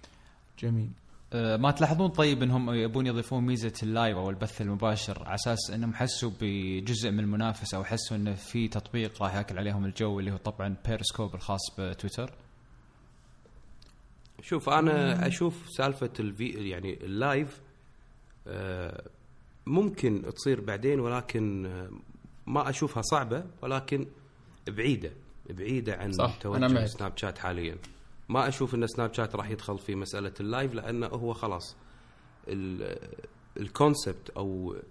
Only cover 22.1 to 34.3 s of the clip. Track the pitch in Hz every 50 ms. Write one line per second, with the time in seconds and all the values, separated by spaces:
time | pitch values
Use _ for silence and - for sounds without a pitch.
22.1 | - - - - - - - - 127 147 135 135 135 - 156 143 - 117 107 -
23.1 | 160 147 131 113 113 151 185 - - - - 127 135 131 135 - 143 135 139 139
24.1 | - - - - - - - - - - - - 104 101 117 147 131 104 85 78
25.1 | - - - - - - - - 92 90 95 113 131 127 113 107 95 90 95 101
26.1 | 95 92 113 120 - - - 101 101 127 127 127 131 117 110 101 - - 101 95
27.1 | - - 107 98 90 - - 92 90 87 85 82 82 85 - - - - - -
28.1 | - - - - 113 131 127 139 135 - 135 117 127 117 117 110 - 123 117 110
29.1 | - - 113 107 - 101 98 104 110 104 - - 101 98 - - 98 98 95 92
30.1 | - 101 101 95 - - 101 104 117 131 139 131 117 113 101 113 117 117 117 -
31.1 | - 120 117 117 113 - - 107 92 87 - - - - - - - - - -
32.1 | - - - - - - - - 98 98 95 95 92 92 52 - - - - -
33.1 | - - - - - - - - - - 104 101 - - 147 151 147 147 - 98
34.1 | 90 - - -